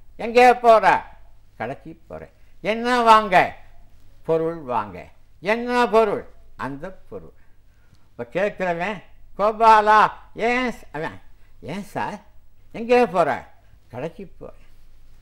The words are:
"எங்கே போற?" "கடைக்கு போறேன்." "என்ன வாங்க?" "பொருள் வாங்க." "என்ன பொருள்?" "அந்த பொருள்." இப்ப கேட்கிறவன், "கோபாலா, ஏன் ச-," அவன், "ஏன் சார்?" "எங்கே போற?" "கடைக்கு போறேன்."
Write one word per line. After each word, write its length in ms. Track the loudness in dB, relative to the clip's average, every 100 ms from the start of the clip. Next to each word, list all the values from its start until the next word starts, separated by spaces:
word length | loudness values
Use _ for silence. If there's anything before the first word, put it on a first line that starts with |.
| -20 -12
"எங்கே 380 | -2 6 6
போற?" 520 | 6 6 6 4 0 -2 -20 -20 -20 -20 -12
"கடைக்கு 440 | -12 -12 -18 -20 -20
போறேன்." 240 | -20 -20 _ -20 -10
"என்ன 420 | -6 -4 -2 2
வாங்க?" 540 | 4 4 4 2 0 -4 -20 -20 -20 -20 -20 -12
"பொருள் 320 | -4 -2 -4 -8
வாங்க." 540 | -6 -6 -6 -12 -20 -20 -20 -10
"என்ன 500 | -6 -4 -2 -2 0
பொருள்?" 400 | 2 0 -2 -10 -20 -20 -14
"அந்த 360 | -12 -12 -14
பொருள்." 420 | -18 -18 -18 -18 -20 -20 -20 -20 _ _ -20 -20
இப்ப 160 | -18 -10
கேட்கிறவன், 720 | -6 -4 -4 -6 -6 -8 -10 -16 -20 -14 -4
"கோபாலா, 720 | -4 2 6 6 6 4 2 -2 -18
ஏன் 380 | -6 -4 -2 -4
ச-," 120 | -8 -12
அவன், 280 | -10 -10 -12 -20 -20 -20 -18
"ஏன் 220 | -14 -12
சார்?" 400 | -10 -8 -8 -10 -18 -20 -20 -20 -18
"எங்கே 340 | -10 0 2 2
போற?" 480 | 0 -2 -2 -10 -20 -20 -20 _
"கடைக்கு 440 | -12 -12 -14 -20 -18
போறேன்." 260 | -20 -20 -20 -20 -20 -20 -20 -20